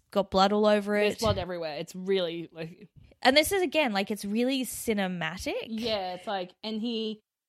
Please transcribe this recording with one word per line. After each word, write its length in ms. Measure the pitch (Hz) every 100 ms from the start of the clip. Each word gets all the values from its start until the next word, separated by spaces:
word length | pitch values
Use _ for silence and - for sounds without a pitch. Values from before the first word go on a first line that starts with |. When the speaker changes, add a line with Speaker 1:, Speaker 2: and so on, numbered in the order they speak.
| _
Speaker 1:
got 200 | 202 196
blood 220 | 190 196
all 140 | 208 214
over 320 | 208 202 208
Speaker 2:
There's 160 | 208
Speaker 1:
it. 40 | 208
Speaker 2:
blood 180 | 220 196
everywhere. 380 | 180 175 160 147
It's 180 | 165
really, 540 | 185 185 190 170 170 165
like, 360 | 160 165 175 - - - _
Speaker 1:
And 140 | 247 277
this 160 | 311
is, 100 | 392
again, 300 | 359 311 277
like, 180 | 196 202
it's 140 | 208
really 400 | 202 214 247 269
cinematic. 880 | 254 - - 208 185 180 160 185 - 480 -
Speaker 2:
Yeah, 460 | 220 226 214 185
it's 120 | 180 226
like, 260 | 196 180 _
and 160 | 220 220
he, 400 | 240 226 220 214 _ _